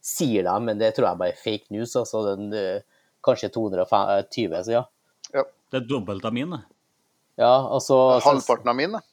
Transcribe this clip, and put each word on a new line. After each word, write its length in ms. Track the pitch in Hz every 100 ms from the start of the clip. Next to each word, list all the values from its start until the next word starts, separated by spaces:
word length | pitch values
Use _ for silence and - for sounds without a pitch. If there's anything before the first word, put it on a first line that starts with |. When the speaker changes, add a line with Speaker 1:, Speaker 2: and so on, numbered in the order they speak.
Speaker 1:
sier 400 | - - 156 107
de, 80 | 90 98
men 180 | 117 104
det 120 | 110
tror 140 | 110 113
jeg 100 | 90
bare 120 | 90
er 60 | -
fake 320 | - 107 _
news, 220 | 104 120 127
altså 240 | 117 113 104
den, 240 | 98 104
øh, 280 | 107 98 98 - _ _ _
kanskje 240 | - 123 107
to 120 | -
hundre 180 | 110 92
og 440 | 92 107 98 101 101
tyve, 300 | - 104 82
så 80 | 95
ja. 100 | 117 123 _ _ _ -
Speaker 2:
Ja. 100 | 143 135 _ _
Speaker 3:
Det 80 | 131
er 80 | 117
dobbelt 360 | 139 98 98
av 80 | 110
min, 200 | 120 151
det. 80 | 165 - _ _ _ _ _ _ -
Speaker 1:
Ja, 160 | 117 127 131
altså, 240 | 131 - 135 131 127
så 80 | 131
Speaker 2:
Halvparten 400 | 139 - 117 120
av 80 | 123
min, 180 | 156
det. 80 | 214 -